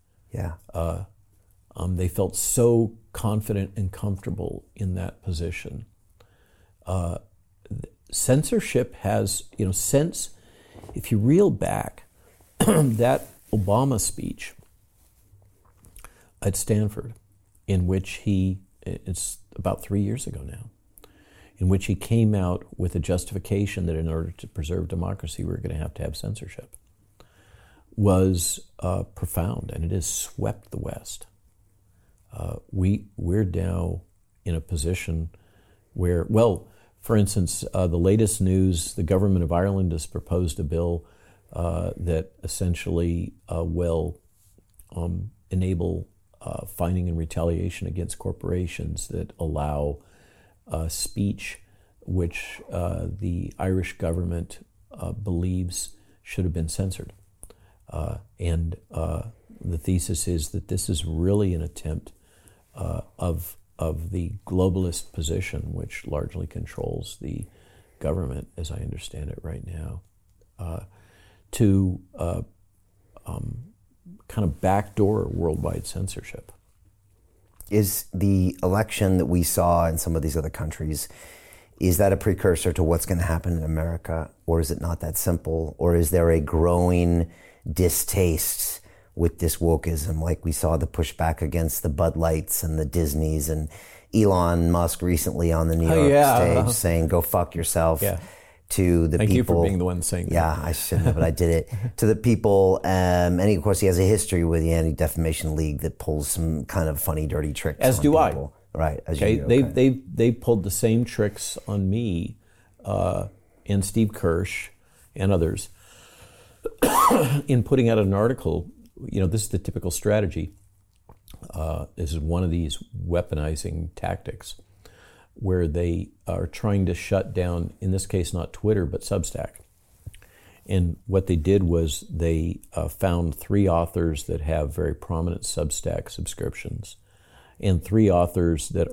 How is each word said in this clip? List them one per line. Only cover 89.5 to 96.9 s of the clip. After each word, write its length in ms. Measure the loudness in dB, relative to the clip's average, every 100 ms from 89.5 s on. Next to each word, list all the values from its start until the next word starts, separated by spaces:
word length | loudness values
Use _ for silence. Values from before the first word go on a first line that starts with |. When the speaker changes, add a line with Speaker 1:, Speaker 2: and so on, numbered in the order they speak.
| 2
Speaker 1:
wokeism, 600 | 2 2 0 -4 -2 -2
like 240 | -2 -2
we 60 | -2
saw 260 | 0 0 0
the 120 | 0
pushback 520 | -2 -2 0 -2 0
against 440 | -2 0 -2 -2
the 40 | -4
Bud 280 | 0 0 2
Lights 480 | 0 0 -2 -4
and 140 | -2 -2
the 60 |
Disneys, 640 | -2 0 0 0 0 -2 -2
and 200 | -4 -6 -10 -20 -20 _
Elon 600 | 4 4 6 4 4 4
Musk 300 | 4 2 0
recently 500 | 0 0 0 0 2
on 160 | 2 2
the 80 | 2
New 120 | 4
Speaker 2:
Oh, 60 |
Speaker 1:
York 160 | 4 6
Speaker 2:
yeah. 540 | 6 6 6 4 4
Speaker 1:
stage 100 | 2
saying, 320 | 2 2